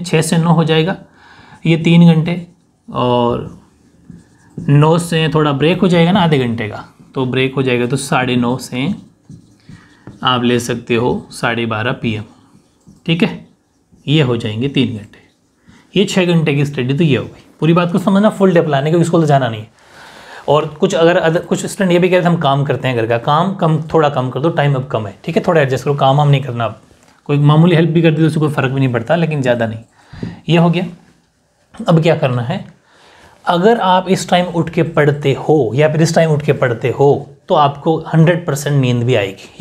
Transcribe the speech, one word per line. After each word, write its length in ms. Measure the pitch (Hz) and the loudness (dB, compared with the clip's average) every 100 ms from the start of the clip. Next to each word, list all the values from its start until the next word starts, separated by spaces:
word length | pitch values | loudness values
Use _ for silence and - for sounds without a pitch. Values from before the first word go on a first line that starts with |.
| - | 0
छः 160 | 165 | -2
से 160 | 156 170 | 0 0
नौ 160 | 165 | 2
हो 100 | 170 | 2
जाएगा 320 | 160 160 160 196 - _ - - - - 165 | 2 0 0 -4 -10 _ -20 -20 -20 -6 -2
ये 120 | 160 | 0
तीन 360 | 165 170 170 | 4 6 6
घंटे, 340 | 160 160 175 - _ _ _ - | 6 0 -6 -10 _ _ _ -12
और 720 | 127 123 123 120 123 - - _ _ _ _ - - - _ _ - | -4 0 0 0 -2 -8 -16 _ _ _ _ -20 -20 -20 _ _ -8
नौ 400 | - 147 156 165 | 0 4 4 2
से 300 | 170 165 160 | 0 -2 0
थोड़ा 220 | 156 151 | 0 0
ब्रेक 300 | 139 151 180 | 2 0 2
हो 60 | 196 | 2
जाएगा 240 | 170 165 | 2 2
ना 80 | 202 | 2
आधे 200 | 170 147 | 2 2
घंटे 280 | 120 113 107 | 0 -4 -6
का, 180 | - - _ - 139 | -10 -16 _ -12 -6
तो 100 | 127 | -4
ब्रेक 300 | 127 131 135 | -2 -2 -2
हो 80 | |
जाएगा, 220 | 131 123 120 | 0 0 -2
तो 120 | 135 | -4
साढ़े 380 | - 139 123 123 | -2 -2 0 0
नौ 220 | 120 123 | -2 -4
से 360 | - 127 147 208 - _ - - - _ - - _ _ - - | -6 -6 -6 -6 -12 _ -20 -20 -20 _ -20 -20 _ _ -20 -6
आप 200 | 131 123 | -2 0
ले 160 | 120 120 | 0 0
सकते 360 | 117 120 - 120 | -2 -6 -2 -2
हो 320 | 123 214 - | 0 -4 -8
साढ़े 340 | - 127 113 117 | -6 -2 -2 -4
बारह 260 | 110 113 | -4 -4
पी 220 | - 120 | -4 -6
एम, 100 | 104 104 - _ _ _ _ - - - | -6 -10 -20 _ _ _ _ -20 -12 -4
ठीक 180 | 170 | -2
है, 240 | 220 - - _ _ _ _ _ - | -2 -4 -16 _ _ _ _ _ -2
ये 140 | 151 | 2
हो 160 | 127 117 | 2 0
जाएंगे 300 | 113 107 139 | -4 -4 -2
तीन 300 | 139 113 107 | 0 -2 -4
घंटे। 260 | 101 - _ _ _ _ _ - _ 180 | -12 -20 _ _ _ _ _ -20 _ -2
ये 60 | 202 | 0
छः 200 | 196 175 | 0 0
घंटे 300 | 165 156 143 | 2 0 0
की 100 | 143 | -2
स्टडी 280 | - 123 | -2 -4
तो 100 | 143 | 0
ये 140 | 165 117 | 0 0
हो 60 | |
गई। 200 | 101 - - _ | -4 -14 -20 _
पूरी 140 | 156 | 0
बात 180 | 170 175 | 2 0
को 80 | 196 | -2
समझना, 300 | - 196 214 | 0 2 2
फुल 240 | - 190 | 2 2
डे 80 | 175 | 2
प्लान 220 | 151 139 | 2 0
है, 60 | 151 | 0
क्योंकि 160 | 170 160 | 0 2
स्कूल 160 | 170 | 2
तो 60 | 151 | 2
जाना 220 | 139 123 | 2 0
नहीं 120 | 110 | -6
है। 80 | - _ _ - - - - - - | -12 _ _ -20 -20 -20 -20 -10 0
और 180 | 147 156 151 | 0 0 -2
कुछ 160 | 190 160 | 0 4
अगर 240 | 165 180 | 4 4
other, 240 | 160 165 - | 2 0 -2
कुछ 200 | 196 190 | -4 -4
स्टूडेंट 260 | - 190 | -4 0
ये 80 | 175 | 2
भी 100 | 180 | 2
कहते 140 | 180 | 2
हैं, 100 | 175 | 2
"हम 60 | 165 | 0
काम 220 | 143 139 | 0 0
करते 240 | 143 123 131 | 0 -2 -2
हैं 100 | 120 | -2
घर 80 | 110 | 0
का, 100 | 117 | -2
काम 360 | 147 151 185 196 | 0 0 0 -2
कम, 260 | 165 156 156 | 0 0 0
थोड़ा 160 | 165 147 | 2 2
कम 200 | 143 127 | 0 -4
कर 100 | 127 | -4
दो, 100 | 160 | -2
टाइम 260 | 143 143 135 | 0 0 -2
अब 120 | - | -4
कम 200 | 113 104 | -6 -8
है।" 80 | - | -10
ठीक 140 | - 170 | -6 -4
है, 60 | 175 | 0
थोड़ा 140 | 165 | 2
एडजस्ट 220 | 131 127 147 | 2 0 -2
करो, 80 | |
काम 240 | 143 135 139 | 0 2 2
वाम 100 | 147 | 4
नहीं 140 | 139 | 2
करना 240 | 139 117 113 | 0 -6 -6
अब। 160 | 104 _ _ _ _ - | -8 _ _ _ _ -4
कोई 120 | 143 | 0
मामूली 380 | 147 151 175 160 | 4 4 4 4
हेल्प 140 | 170 | 2
भी 120 | 165 | 2
कर 100 | 165 | 2
दे 100 | 151 | 2
तो 60 | 160 | 0
उससे 120 | 156 | 0
कोई 100 | 151 | -2
फ़र्क 220 | 143 131 | -2 -2
भी 80 | 135 | -2
नहीं 120 | 131 | -2
पड़ता, 220 | 120 113 170 | -2 -2 -2
लेकिन 260 | 160 151 | -2 -2
ज़्यादा 260 | 123 120 113 | -2 -2 -2
नहीं। 640 | 110 - _ _ - - - - | -6 -14 _ _ -14 -14 -12 -2
ये 80 | 170 | 2
हो 120 | 170 | 2
गया। 160 | 165 - - _ _ _ _ _ _ _ - 220 | 0 -4 -10 _ _ _ _ _ _ _ -8 0
अब 120 | 160 | 2
क्या 140 | 165 151 | 2 0
करना 260 | 135 123 | -2 -2
है, 240 | 117 98 - - _ _ _ - - _ - | -4 -6 -10 -20 _ _ _ -20 -20 _ -4
अगर 340 | 175 196 233 | 0 2 2
आप 300 | 185 185 185 | 2 0 0
इस 200 | 185 - | -2 0
टाइम 160 | 180 180 | 0 0
उठ 240 | 170 165 | -2 -2
के 140 | - | -2
पढ़ते 500 | 165 160 147 143 143 127 | -2 0 0 0 0 -2
हो 320 | - 151 113 120 | 0 0 2 0
या 160 | 151 | 0
फिर 100 | 156 | 2
इस 140 | 165 175 | 2 2
टाइम 140 | 160 | 2
उठ 120 | 147 | 0
के 120 | - | 0
पढ़ते 360 | 151 127 117 127 | 0 0 -2 -4
हो 200 | - 139 135 - - - | 0 2 2 -4 -18 -2
तो 80 | 175 | 2
आपको 420 | 143 143 170 160 - | 2 0 -2 -4 0
हंड्रेड 400 | 160 160 170 175 | 2 4 2 -2
परसेंट 340 | 139 147 143 | -6 -2 0
नींद 220 | 127 123 | 0 0
भी 120 | 120 120 | 0 0
आएगी, 340 | 98 95 - - | -2 -8 -16 -4